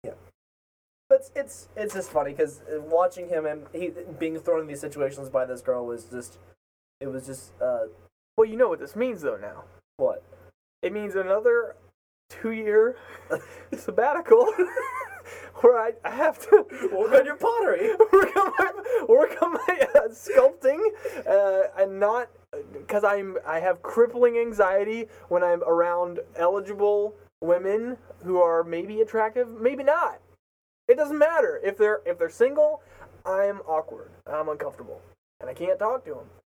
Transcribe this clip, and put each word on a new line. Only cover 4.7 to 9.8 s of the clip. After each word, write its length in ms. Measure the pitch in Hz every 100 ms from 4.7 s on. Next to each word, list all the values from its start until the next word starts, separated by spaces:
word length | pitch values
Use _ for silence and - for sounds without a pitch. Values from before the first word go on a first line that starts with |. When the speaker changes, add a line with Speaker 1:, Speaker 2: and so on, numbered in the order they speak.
| 143
Speaker 1:
situations 480 | 156 143 135 139 135
by 160 | 135
this 160 | 127 123
girl 240 | - 123
was 200 | 120 117
just, 340 | - 123 120 - _ _ _ _ _ _
it 80 | 135
was 180 | 131 131
just, 260 | 131 - -
uh, 260 | 123 123 110 - _ _ _ -
Speaker 2:
Well, 100 | 220
you 80 | 220
know 120 | 240
what 100 | 160
this 160 | 143
means, 280 | 202 254 208
though, 140 | 143 104
now. 260 | 101 - - _